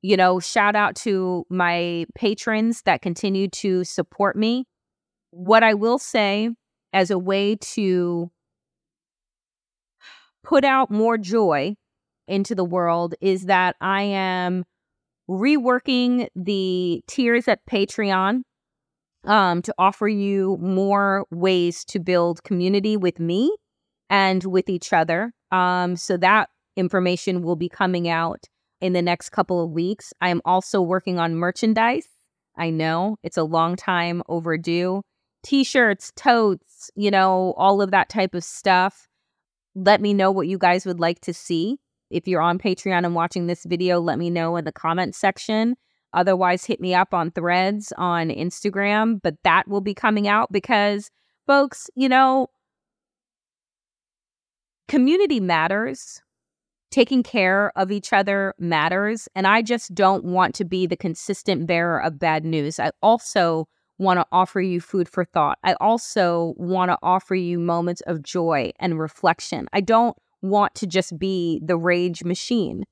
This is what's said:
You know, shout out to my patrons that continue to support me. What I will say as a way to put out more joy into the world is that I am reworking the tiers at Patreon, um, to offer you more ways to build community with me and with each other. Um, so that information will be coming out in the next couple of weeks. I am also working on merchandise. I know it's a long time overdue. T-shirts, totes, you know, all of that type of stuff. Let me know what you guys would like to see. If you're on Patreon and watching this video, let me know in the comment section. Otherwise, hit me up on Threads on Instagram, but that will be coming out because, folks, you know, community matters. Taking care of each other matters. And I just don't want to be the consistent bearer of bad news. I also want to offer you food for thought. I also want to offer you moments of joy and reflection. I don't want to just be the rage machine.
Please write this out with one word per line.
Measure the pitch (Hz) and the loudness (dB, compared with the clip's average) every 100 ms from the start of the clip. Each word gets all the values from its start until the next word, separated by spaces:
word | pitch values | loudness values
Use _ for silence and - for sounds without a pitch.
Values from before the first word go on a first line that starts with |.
You | 185 190 | 2 4
know, | 185 185 | 4 2
shout | - 233 202 208 | -2 0 2 2
out | 208 - | 0 -2
to | 233 190 185 180 - | -2 -2 -2 -4 -4
my | 185 175 175 175 170 165 | -2 0 0 -2 -4 -8
patrons | - 226 214 - 214 226 233 | -2 -2 -2 -2 0 0 0
that | - 165 | 0 0
continue | - 170 202 190 196 | -2 -4 -2 -2 -2
to | - 202 185 | -4 -2 -2
support | 180 - 180 - 220 - | -2 -6 -6 -2 -2 0
me. | 220 247 262 _ _ _ _ _ _ | -2 -2 -6 _ _ _ _ _ _
What | 170 180 220 | -12 4 6
I | 226 | 6
will | 208 226 254 | 4 0 0
say | - 233 202 202 220 233 _ _ _ | 0 0 0 0 -2 -6 _ _ _
as | 190 180 | 0 2
a | 190 | 0
way | 185 196 202 214 | 0 0 0 -2
to | - - 196 180 175 170 170 _ _ _ _ _ _ _ _ _ _ _ _ _ _ _ _ _ - - _ _ | -4 -2 0 2 0 -2 -6 _ _ _ _ _ _ _ _ _ _ _ _ _ _ _ _ _ -20 -20 _ _
put | - 294 | 0 2
out | 269 269 262 | 4 2 2
more | 208 220 226 | 2 0 0
joy | 185 226 196 143 156 208 _ _ _ _ - | 0 0 2 2 -2 -8 _ _ _ _ -4
into | 196 196 | -2 -2
the | 190 180 | -2 -2
world | 180 170 170 170 - | 0 0 0 -2 -2
is | 196 185 185 | -2 -2 0
that | 185 185 - | 2 2 -2
I | 185 196 | -4 -2
am | 202 196 190 185 180 180 175 _ _ _ _ _ - | -2 -2 -2 -2 -2 -4 -6 _ _ _ _ _ -8
reworking | 185 247 302 247 247 - 247 247 247 240 180 | -2 2 2 2 0 0 0 2 0 -2 -6
the | 185 196 190 180 180 170 - | -4 -2 -2 -2 -2 -4 -6
tiers | - 240 233 240 | -2 2 2 0
at | 208 | -2
Patreon, | - 214 190 - 208 190 190 254 247 _ _ _ _ _ _ _ | -2 -2 -2 -2 0 0 0 -2 -6 _ _ _ _ _ _ _
um, | - 214 190 175 | 2 4 4 0
to | - - | -4 0
offer | 185 196 208 | 0 2 -2
you | 208 196 196 190 185 | -2 -2 0 0 -2
more | 175 190 196 202 196 196 - | -2 0 2 2 2 0 -4
ways | 170 190 180 175 170 - | -2 2 2 0 -4 -6
to | 202 | -6
build | 175 180 170 165 | 0 2 2 -2
community | - 180 180 202 208 214 | -4 -2 2 2 0 0
with | 185 - | -2 -2
me | 165 180 277 427 _ _ _ _ _ | -2 0 0 -2 _ _ _ _ _
and | 196 190 190 | 2 2 0
with | 185 185 - | 0 0 0
each | 175 - | -6 0
other. | 175 160 170 226 _ _ | 0 2 0 -4 _ _
Um, | 185 180 180 180 175 | 0 0 0 -2 -4
so | - 180 | -4 2
that | 185 208 - _ _ - | 4 4 2 _ _ -4
information | 180 196 180 180 - 180 | -2 0 0 -2 -2 -4
will | 170 170 | -2 -4
be | 175 | -4
coming | - 185 180 170 | -2 -2 0 -2
out | 165 165 - - _ _ _ | -2 -4 -6 -16 _ _ _
in | 185 | -2
the | 180 | 0
next | 175 175 - | 0 -2 -4
couple | - 190 180 | -4 0 0
of | 165 | -2
weeks. | 160 175 208 - - | -2 -4 -4 -10 -4
I | 180 | -2
am | 170 | -2
also | - 185 - 202 | 0 -2 0 0
working | 175 185 185 180 | 0 0 -2 -2
on | 165 165 | -2 -2
merchandise. | 175 - 220 220 226 285 - _ _ _ _ - | -4 0 0 2 0 -2 -8 _ _ _ _ -8
I | 170 | -4
know | 160 160 165 196 220 | -2 -2 0 -2 -4
it's | 240 - | -6 -4
a | |
long | 156 165 165 180 | -2 0 0 -2
time | - 180 170 175 - | -2 -2 -2 -4 -4
overdue. | 170 165 160 170 170 180 196 - _ _ _ | -6 -2 -4 -2 -2 -2 -4 -8 _ _ _
T-shirts, | - 277 262 269 226 196 - - | -2 0 2 2 2 0 -8 -2
totes, | - 233 214 185 _ _ - | 2 4 2 0 _ _ -16
you | - 202 | -4 0
know, | 196 190 185 185 - | 4 4 2 -2 2
all | 190 202 | 4 4
of | 196 | 4
that | 196 - | 2 2
type | 220 190 | -2 -2
of | 175 | -4
stuff. | - - 202 185 190 _ _ _ _ _ _ _ _ | -10 -4 2 2 2 _ _ _ _ _ _ _ _
Let | 190 190 208 | 0 4 4
me | 208 | 4
know | 202 190 | 2 2
what | 190 160 | 2 -2
you | 185 | 0
guys | 185 180 | 2 2
would | 190 175 | -2 -2
like | 170 175 | -2 -2
to | - | -8
see. | 165 - 170 185 277 _ _ _ | -10 -4 -2 -2 -6 _ _ _
If | 165 185 | -6 -2
you're | 175 | 0
on | 165 180 | 2 0
Patreon | 208 185 196 180 180 | -2 -2 -2 0 0
and | |
watching | 170 170 185 170 | -2 -2 -2 -4
this | 175 | -6
video, | 165 175 180 175 | -4 -2 2 2
let | 170 143 | 0 -2
me | 170 | -2
know | 175 165 170 | -2 -2 -2
in | 156 | -4
the | |
comment | - 160 175 180 | -6 -4 -2 -4
section. | - 196 - - 220 226 254 _ _ _ | -2 -2 -2 -2 0 0 -4 _ _ _
Otherwise, | 175 180 185 180 180 - | 0 2 2 2 0 -2
hit | - | -4
me | 180 | 0
up | 180 185 | 0 2
on | 180 165 | 0 -2
Threads | 180 170 180 190 208 208 - | -4 -2 0 0 -4 -8 -6
on | 180 170 165 | -2 -2 -2
Instagram, | - 170 - 208 196 202 208 226 214 | -4 -6 -4 -6 -2 0 2 0 0
but | 170 151 | -4 -2
that | 185 175 - | 2 2 2
will | 202 | -4
be | 196 | -4
coming | 196 220 214 202 | -2 0 0 2
out | 208 233 | 0 0
because, | 196 - 220 208 208 208 _ _ _ - | -4 0 0 2 -2 -8 _ _ _ 2
folks, | 277 277 - - | 4 2 -4 -14
you | - 262 | -2 2
know, | 254 262 262 262 _ _ _ _ _ _ _ _ _ _ _ _ _ _ _ _ _ _ _ _ _ _ _ - | 6 4 4 -2 _ _ _ _ _ _ _ _ _ _ _ _ _ _ _ _ _ _ _ _ _ _ _ -2
community | 294 254 359 403 269 | 2 4 4 2 0
matters. | 185 165 165 202 240 269 - - _ _ _ _ _ _ _ | 0 0 0 -2 -4 -8 -16 -20 _ _ _ _ _ _ _
Taking | - 269 262 | 2 2 2
care | 233 233 185 196 208 | 0 0 2 2 0
of | - 190 | 0 -2
each | 208 - | -2 0
other | 202 202 196 196 - | 0 2 0 -2 -4
matters. | 170 160 156 185 208 226 - | -2 0 0 0 -2 -4 -8
And | 190 190 | -2 2
I | 214 | 2
just | 220 240 - 180 | 2 -4 -4 2
don't | 190 196 | 4 4
want | 180 180 185 | 0 2 0
to | - | 0
be | 180 185 180 | -4 -2 -2
the | 170 | -2
consistent | 175 165 - 196 - 185 165 | -6 -6 -8 -6 -2 -2 0
bearer | 170 170 165 | 0 0 0
of | 165 143 | -2 -2
bad | 165 156 | 0 0
news. | 160 160 147 - | 0 -2 -2 -2
I | - - | -4 2
also | 208 233 - 202 170 160 160 _ _ _ | 2 2 0 0 2 0 -4 _ _ _
want | 190 180 | 2 2
to | - | 2
offer | 180 185 196 | 0 0 0
you | 185 175 | -2 -4
food | - 196 170 | -2 -2 -2
for | - | -4
thought. | 170 170 147 - | -2 0 0 0
I | - - | -2 0
also | 208 233 - - 180 170 170 - | 2 0 -2 0 2 0 -2 -6
want | 175 185 180 | -4 0 0
to | 170 | 0
offer | - 185 - | 0 0 0
you | 190 175 175 | -4 -2 -2
moments | 170 170 175 175 | 0 0 -2 -4
of | - 160 | -6 -6
joy | 143 185 165 147 113 - | -4 -2 0 0 -2 -4
and | 175 160 | -4 -2
reflection. | 156 - 175 170 - 135 - | -6 0 0 0 -6 -8 -4
I | 202 | -4
don't | 190 226 240 - _ _ | 2 4 2 -2 _ _
want | 190 202 202 - | -2 0 0 -2
to | 190 | -2
just | 185 - 160 | -2 -2 -6
be | 185 190 170 160 | -4 -2 -2 -4
the | 156 170 | -2 -2
rage | 170 175 180 165 | 0 0 0 -4
machine. | 170 180 - 240 180 - - | -6 -6 -2 -2 -2 -6 -12